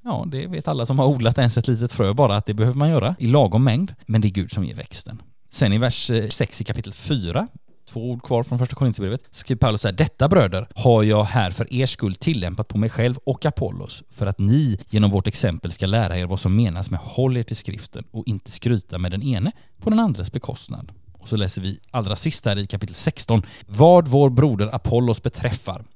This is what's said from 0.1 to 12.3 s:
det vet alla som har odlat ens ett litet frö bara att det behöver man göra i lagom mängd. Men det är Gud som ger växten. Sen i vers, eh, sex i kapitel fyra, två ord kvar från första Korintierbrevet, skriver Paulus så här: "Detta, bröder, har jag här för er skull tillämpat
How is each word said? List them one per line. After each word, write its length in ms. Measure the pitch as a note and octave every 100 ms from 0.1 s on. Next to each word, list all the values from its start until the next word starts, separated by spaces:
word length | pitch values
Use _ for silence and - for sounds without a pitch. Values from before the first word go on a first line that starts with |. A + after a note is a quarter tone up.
| C#3 D#3+
det 160 | C3+ E3
vet 220 | E3 D#3
alla 180 | B2+ A#2
som 120 | C3
har 80 | C3+
odlat 320 | C#3 A2+ A#2
ens 200 | A#2+ A2+
ett 100 | A#2
litet 240 | A#2 A#2
frö 220 | - G2
bara 220 | A2 C3 G#2
att 100 | G#2+
det 80 |
behöver 220 | G#2+ A2 B2+
man 120 | D3+
göra 240 | D#3 A2 F#3
i 80 | A#2+
lagom 380 | C#3+ A2 G#2+
mängd. 300 | C3 A#2 F#3+ - -
Men 140 | A2
det 80 | G#2
är 20 |
Gud 200 | F#2+ F2+
som 120 | -
ger 100 | D#2+
växten. 480 | A1 - - - A2+ - - -
Sen 220 | - A#2
i 60 | G#2
vers, 320 | B2 - -
eh, 180 | A2+ G#2
sex 320 | - G#2+ -
i 40 |
kapitel 280 | G#2+ G#2 G2+
fyra, 560 | - - C#3+ F2 G#2 A3+ - - - -
två 200 | A#2 A#2+
ord 120 | B2
kvar 200 | - A#2+
från 160 | B2 B2+
första 180 | B2 -
Korintierbrevet, 440 | C3 G#2+ G2 A#2+ -
skriver 280 | - - B2
Paulus 220 | B2+ G#2+
så 80 | A2
här: 60 |
"Detta, 340 | F#2 D#3 - C#3
bröder, 400 | F#3+ G2+ F#2 A2
har 280 | - C3 A2+
jag 220 | G#2+ G#2+
här 260 | G#2 B2 F#2
för 240 | F2+ A2+
er 120 | B2 C3
skull 280 | - G#2+
tillämpat 540 | F#2 -